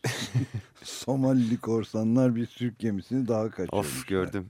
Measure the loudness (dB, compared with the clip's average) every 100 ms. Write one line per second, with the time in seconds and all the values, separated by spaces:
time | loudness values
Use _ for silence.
0 | -6 -4 -4 -2 -2 -6 -10 -18 -14 -8
1 | -2 2 4 4 4 0 0 -2 0 -2
2 | 2 4 4 2 -4 -4 -6 -2 -2 -2
3 | -2 -2 0 0 0 -4 -2 -2 -2 -4
4 | -2 0 0 -2 -6